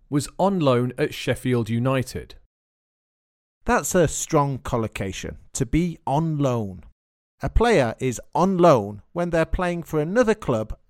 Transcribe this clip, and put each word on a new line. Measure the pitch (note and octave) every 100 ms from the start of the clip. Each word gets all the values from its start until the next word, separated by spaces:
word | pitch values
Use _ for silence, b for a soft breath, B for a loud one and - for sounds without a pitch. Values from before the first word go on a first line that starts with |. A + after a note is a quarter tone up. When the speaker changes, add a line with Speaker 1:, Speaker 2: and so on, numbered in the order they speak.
| -
Speaker 1:
was | D3 - -
on | F#3+ F#3+
loan | C#3 B2 B2 -
at | D3+
Sheffield | - - A#2+ B2+ A#2+ A2
United. | A#2 C3 C3+ B2 D#2+ - - _ _ _ _ _ _ _ _ _ _ _ _
Speaker 2:
That's | - A#3 -
a | F#3 D3
strong | - - D#3 C#3 C3
collocation, | - A#2+ A2 - G2 - E2 - -
to | -
be | B2 D#3 F3 D#3+ -
on | C#3+ E3 D3+
loan. | C#3 A#2+ G2+ F2+ - _ _ _ _ _
A | C3+
player | - A#3 F#3 A#2 -
is | C3 A2 -
on | D3 F#3+ F#3
loan | F3 B2+ G2+ G#2 -
when | F3 F3
they're | D#3+ D#3+
playing | - F3+ F3
for | - D#3
another | D#3 A3+ A3
club | G#3+ - A2+ A2 -